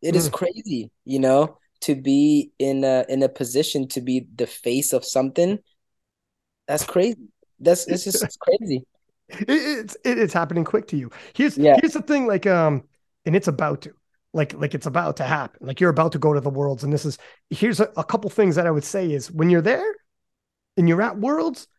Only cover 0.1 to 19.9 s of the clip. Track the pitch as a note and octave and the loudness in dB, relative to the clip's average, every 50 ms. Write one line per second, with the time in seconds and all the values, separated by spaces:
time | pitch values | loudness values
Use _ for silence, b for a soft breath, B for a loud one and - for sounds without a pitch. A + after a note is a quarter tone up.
0.1 | E3+ F3+ E3 D3+ - - F#3 F3 F#3 - - G#3+ D#3 B2 G#2+ A#2 _ _ _ - | 2 2 2 2 -2 -2 -4 -4 -4 -6 -8 -6 -6 -6 -6 -8 _ _ _ -4
1.1 | C3+ C3+ C3 C3 C3 C#3 D3+ D#3 - _ _ _ _ _ - - D3+ C3+ C3 C#3 | -2 0 2 4 4 4 2 2 -2 _ _ _ _ _ -4 -4 -4 -2 0 2
2.1 | C3+ C#3 D3 D3+ D3+ D3 C#3 - _ _ C3+ C#3 C3+ C3+ C3+ C3+ C3 B2+ B2 - | 4 4 6 6 4 4 2 0 _ _ -2 -2 0 0 2 2 2 2 0 0
3.1 | C3 C3 C3+ C3 C3 - C#3 A#2 A#2+ C3+ D#3 - - D3 C3+ B2+ - C#3 B2 B2 | 0 0 0 0 0 -2 -6 -2 0 0 0 0 -2 -4 -4 -4 -6 -6 -4 -2
4.1 | B2+ B2+ B2 - - A2+ B2 - - - - A#2+ A#2+ C3+ C#3+ - - B2+ - - | -2 -2 -4 -6 -6 -6 -6 -6 -6 -8 -4 -2 -2 -2 -2 0 -2 -2 -2 0
5.1 | - C3+ C3 C3+ C3 - F3 F3+ G3+ G#3 _ _ _ _ _ _ _ _ _ _ | -2 -2 -2 -2 0 0 0 0 0 -4 _ _ _ _ _ _ _ _ _ _
6.1 | _ _ _ _ _ _ _ _ _ _ _ - C#3+ D3+ - - - F3+ F3+ A#3 | _ _ _ _ _ _ _ _ _ _ _ -4 -4 -4 -4 -2 0 0 0 0
7.1 | A#3 - - G#2 _ _ _ _ _ _ C3+ E3 F3 F3+ - - - F#3 - G3+ | -2 -6 -12 -20 _ _ _ _ _ _ 2 2 2 2 2 -4 -4 -4 -4 -4
8.1 | F#3+ - - - - - - - F3+ - A3+ G3 C#3+ B2+ C3 _ _ _ _ _ | -4 -4 -4 -4 -8 -6 0 0 0 0 0 -4 -6 -6 -6 _ _ _ _ _
9.1 | _ _ _ _ - - G#3 G3+ C#4 D#4 B3+ C#4+ D4+ B3+ A3 G#3 - - _ B3+ | _ _ _ _ -10 -8 -2 0 0 0 0 -2 -6 -6 -6 -10 -14 -6 _ -2
10.1 | B3 A#3 A3+ F3+ - F3+ E3+ D#3 E3+ E3+ E3 - - - - - - D3 B2+ A#2 | 0 2 0 0 0 -2 -2 -2 -2 -2 -2 0 -2 -4 -2 -2 -6 -6 -6 -6
11.1 | B B B B B - B3+ D4+ - - C#4+ D4+ C#4 C4 C#4 D#4+ D#4 D4+ - - | B B B B B 0 0 0 2 4 6 8 8 8 6 2 0 -2 -2 0
12.1 | D4+ C#4+ C4 A#3 G#3 F#3 - G3+ F#3 F3 E3 D#3 D3 C3+ - _ _ _ _ _ | 0 0 2 2 0 0 2 2 2 4 4 2 2 0 -4 _ _ _ _ _
13.1 | _ _ _ E3+ D#3 G3 - - D#3 B2+ D#3+ D3 D3 C#3+ - D#3 - _ _ _ | _ _ _ 0 0 0 2 0 -2 -2 -2 -4 -4 -6 -8 -16 -20 _ _ _
14.1 | _ _ _ _ _ D#3+ D3+ C#3 - D3 D3 D3 - D3+ - D3+ B2+ D#3+ F3 D#3 | _ _ _ _ _ -2 -2 -2 -2 -8 -8 -6 -6 -6 -8 -4 -4 -2 -2 -2
15.1 | D3 - C#3+ B2+ D#3 D3+ C3+ A#2+ _ _ - B2+ C3+ - F3+ F3 D#3+ D3 D#3+ E3 | -4 -4 -2 -2 -2 -2 -4 -8 _ _ -12 -12 -2 2 2 2 4 4 2 0
16.1 | D#3 D#3 C3 D#3 D3+ C#3+ B2+ C#3+ C#3 C3+ C#3+ C#3+ C#3 A#2+ C#3+ C#3 D3 C#3+ - D3+ | 0 0 0 2 2 2 -2 -2 -4 -2 -2 -2 -4 -4 -4 -2 -2 -2 -2 -4
17.1 | C3 - B B B B B _ E3 - - A3+ A3 D#3 G3+ - - - D#3 - | -8 -8 B B B B B _ -4 -2 0 0 2 2 0 -2 0 -8 -6 -2
18.1 | - A3+ G#3 G3 - - G#3+ F#3+ D#3 D#3 F3 E3+ D#3+ D3+ C#3+ - - G3 F#3+ E3+ | -2 -2 -2 -4 0 2 2 2 4 2 0 0 0 -2 -4 -4 -6 -4 -4 -2
19.1 | D3 C#3 B2 - F3+ D#3 D#3 F3 F3 E3+ D#3+ G3+ B3+ D4+ F#4+ A4 | -4 -4 -6 -8 -4 0 2 4 4 4 4 2 0 0 -2 -4